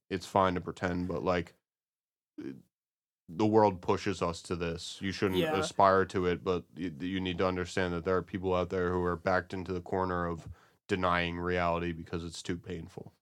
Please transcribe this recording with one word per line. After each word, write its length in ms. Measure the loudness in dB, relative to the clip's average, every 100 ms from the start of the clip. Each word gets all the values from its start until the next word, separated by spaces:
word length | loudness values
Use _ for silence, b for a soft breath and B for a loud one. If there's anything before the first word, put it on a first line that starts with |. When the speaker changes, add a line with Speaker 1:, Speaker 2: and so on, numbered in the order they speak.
| -8
Speaker 1:
it's 160 | -8 0
fine 280 | 4 4
to 60 | 2
pretend, 460 | -4 -4 -2 -2 -2
but, 160 | -2
like, 300 | 0 0 -2 -10 _ _ _ _ _ _ _ -14 -12 -12 -18 _ _ _ _ _ -8
the 180 | 0 4
world 360 | 6 6 4
pushes 400 | 0 0 0 -2
us 180 | -2 -4
to 140 | -6 -4
this. 420 | -4 -4 -10 -6
You 100 | -6
shouldn't 260 | 0 0 2
Speaker 2:
Yeah. 160 | 2 0
Speaker 1:
aspire 480 | 0 4 6 6 4
to 200 | 0 0
it, 160 | 0
but 220 | 0 -2 -4 -8
y-, 140 | -8 -6
you 220 | -4 -2
need 180 | -2 0
to 80 | 0
understand 460 | 0 -2 -2 0
that 120 | 0
there 120 | 0 0
are 60 |
people 320 | 0 -4 0
out 160 | 0 0
there 200 | 0 0
who 120 | 0
are 140 | 0 0
backed 360 | 2 0 0
into 200 | -6 -4
the 80 | -6
corner 460 | -2 0 0 0 -2
of 220 | -4 -10 b b b -4
denying 500 | 0 2 2 0 -2
reality 540 | 0 2 2 0 -2
because 320 | -6 -8 -8
it's 160 | -8 -8
too 140 | -6 -6
painful. 560 | -6 -10 -10 -14 -16 -20